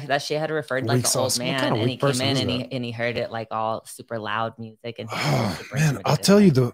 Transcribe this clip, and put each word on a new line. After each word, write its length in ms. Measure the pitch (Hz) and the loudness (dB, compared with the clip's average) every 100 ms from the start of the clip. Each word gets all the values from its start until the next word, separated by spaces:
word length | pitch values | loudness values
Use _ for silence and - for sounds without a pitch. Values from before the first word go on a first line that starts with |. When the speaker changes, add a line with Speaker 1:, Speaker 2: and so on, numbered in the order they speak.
| 139 | 0
Speaker 1:
that 160 | 143 | -2
she 140 | - 151 | 0 -4
had 160 | 156 | -2
referred, 340 | 156 147 131 113 | -4 -2 -2 0
like, 120 | 123 | 0
Speaker 2:
Weak 80 | - | 2
Speaker 1:
the 60 | 131 | 0
old 120 | 127 | 0
Speaker 2:
sauce. 80 | 123 | -2
What 60 | 127 | -2
Speaker 1:
man, 140 | 135 | 0
Speaker 2:
kind 140 | - | 0
of 60 | 117 | 2
Speaker 1:
and 60 | 120 | 0
Speaker 2:
weak 60 | |
Speaker 1:
he 40 | 123 | 2
came 120 | 139 | 0
Speaker 2:
person 160 | 127 135 | 2 0
Speaker 1:
in 60 | 135 | 0
Speaker 2:
is 60 | |
Speaker 1:
and 80 | 127 | 0
he, 60 | 123 | -2
Speaker 2:
that? 140 | 120 131 | -4 -6
Speaker 1:
and 100 | 120 | -6
he 60 | |
heard 260 | 117 120 117 | -4 -4 -2
it, 140 | 120 | -4
like, 160 | 113 113 | -6 -6
all 320 | 110 110 110 - | -4 -2 -4 -8
super 340 | - 120 113 | -16 -10 -8
loud 400 | 107 107 113 113 | -4 -2 -4 -6
music 380 | 113 110 117 117 | -16 -12 -12 -10
and 100 | 110 | -8
he 60 | - | -4
was 100 | 143 | 0
Speaker 2:
Oh, 320 | 135 107 80 | 0 0 -4
Speaker 1:
super 180 | - 139 | -6 0
Speaker 2:
man, 260 | 156 127 131 | 2 2 0
I'll 120 | 135 | 2
Speaker 1:
intimidated 80 | - | 6
Speaker 2:
tell 120 | 202 | 8
Speaker 1:
by 40 | |
Speaker 2:
you 80 | 196 | 8
Speaker 1:
it. 20 | |
Speaker 2:
the, 200 | 131 120 | 6 2